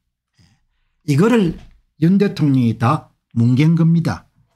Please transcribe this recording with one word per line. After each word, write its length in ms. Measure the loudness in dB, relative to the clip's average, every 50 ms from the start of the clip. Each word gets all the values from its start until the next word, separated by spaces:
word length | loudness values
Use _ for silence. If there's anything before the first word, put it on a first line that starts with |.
| _ _ _ _ _ _ _ _ _ _ _ _ _ _ _ _ _ _ _ _ _
이거를 540 | -4 0 0 2 2 2 0 0 -2 -6 -8 -16 -20 -20 _ _ _ _ _
윤 160 | 0 0 2
대통령이 600 | 2 0 -2 -2 -2 -2 0 0 0 0 -2 -2
다 360 | -2 -2 -2 -2 -4 -6 _ _ _ _ _ -4
뭉갠 420 | -2 0 0 2 2 2 2 2
겁니다. 520 | 2 2 2 0 0 -2 -4 -8 -8 -14 _ _ _ _ _ _